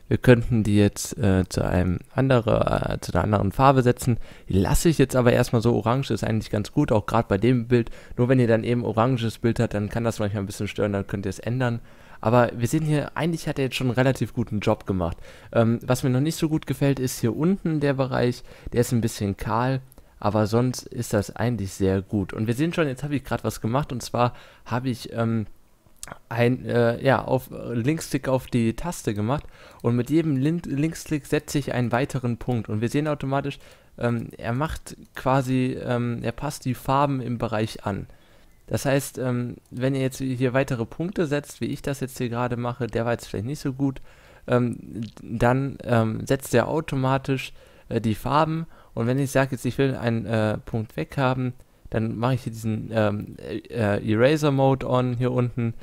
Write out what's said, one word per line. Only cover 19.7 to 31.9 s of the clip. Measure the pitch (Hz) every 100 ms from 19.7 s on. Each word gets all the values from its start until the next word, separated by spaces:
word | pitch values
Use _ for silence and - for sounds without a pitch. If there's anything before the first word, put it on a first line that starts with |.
| 135 131 - - -
aber | 107 107 104
sonst | 113 127 123 -
ist | - -
das | 107 - -
eigentlich | 117 113 95
sehr | - 95 95
gut. | 95 104 92
Und | - 110
wir | 117
sehen | 165
schon, | 170 151
jetzt | 127
habe | 147 143
ich |
grad | - -
was | 110 -
gemacht, | 110 131 151
und | 120
zwar | - 120 120 - - - -
habe | 117 131
ich... | 117 -
Ähm, | 113 113 113 104 - - _ _ - - - -
ein, | 117 120 127 113
äh, | 120 117 120
ja, | 135 110
auf, | 110 131 -
äh, | 113 117
Linksklick | 120 117 160 - 139 139
auf | 131 -
die | 123 113 113
Taste | 175 - -
gemacht | 104 107 147 - - - -
und | 120 120
mit | 120
jedem | 156 160 131
Lin-, | 143 170 -
Linksklick | 135 165 160 - 156 -
setze | 151 - 151
ich | -
einen | 123 120